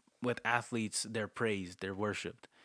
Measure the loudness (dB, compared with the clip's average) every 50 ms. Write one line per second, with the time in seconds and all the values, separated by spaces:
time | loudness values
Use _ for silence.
0 | _ _ _ -4 -2 0 0 0 2 2 2 2 2 2 0 0 0 0 0 -2
1 | -4 -2 -2 -2 -2 -2 0 0 2 2 2 0 -2 -6 -6 -6 -4 -4 -2 0
2 | 0 0 0 0 -4 -6 -8 -8 -18 -20 _ -20